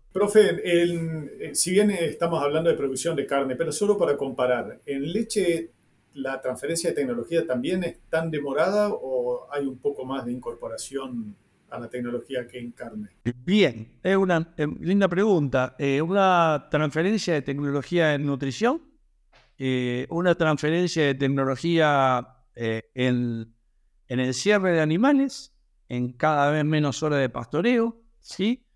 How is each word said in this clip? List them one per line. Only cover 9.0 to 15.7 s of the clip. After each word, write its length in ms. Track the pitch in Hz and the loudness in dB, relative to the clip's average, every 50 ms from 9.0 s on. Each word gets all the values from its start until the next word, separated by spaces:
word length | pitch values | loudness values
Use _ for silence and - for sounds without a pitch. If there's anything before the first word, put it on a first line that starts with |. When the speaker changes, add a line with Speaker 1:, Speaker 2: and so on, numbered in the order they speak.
| 135 135 131 127 120 123 123 123 - - | -4 -2 -2 -2 0 -2 -2 -4 -6 -8
Speaker 1:
hay 160 | 143 143 139 | -6 -4 -4
un 120 | 135 127 - | -4 -6 -4
poco 260 | - 143 139 - 131 | -4 -4 -4 -4 -6
más 200 | 131 135 135 120 | -6 -6 -6 -6
de 80 | 120 | -6
incorporación 1000 | 123 127 - 120 117 - 120 113 113 113 - - 135 135 135 127 123 117 110 104 101 _ _ _ _ _ _ _ - | -8 -8 -8 -10 -10 -10 -10 -10 -10 -10 -10 -8 -8 -8 -8 -8 -8 -8 -8 -10 -12 _ _ _ _ _ _ _ -14
a 60 | 120 | -12
la 80 | 120 - | -12 -10
tecnología 580 | - 123 120 120 123 117 - - 135 123 120 | -8 -8 -6 -6 -6 -8 -8 -8 -8 -8 -8
que 120 | 117 127 123 | -8 -12 -14
encarne? 520 | 120 120 - - 123 117 - 107 104 - _ _ - 120 123 - - | -14 -14 -14 -14 -14 -12 -12 -12 -12 -14 _ _ -8 -8 -8 -6 -2
Speaker 2:
Bien, 540 | 175 196 214 190 135 113 110 110 - _ _ | 2 4 4 4 4 2 -2 -12 -16 _ _
es 140 | - 185 196 | -2 0 2
una, 380 | 190 196 185 175 - 170 - - | 2 2 2 2 0 -2 -4 -6
eh, 100 | - 151 151 - - | -4 -4 -4 -4 -4
linda 280 | 156 170 196 202 196 175 | -2 0 2 2 2 2
pregunta. 680 | 170 180 208 220 196 165 147 135 127 131 127 131 | 2 2 2 4 4 4 2 2 2 0 0 -2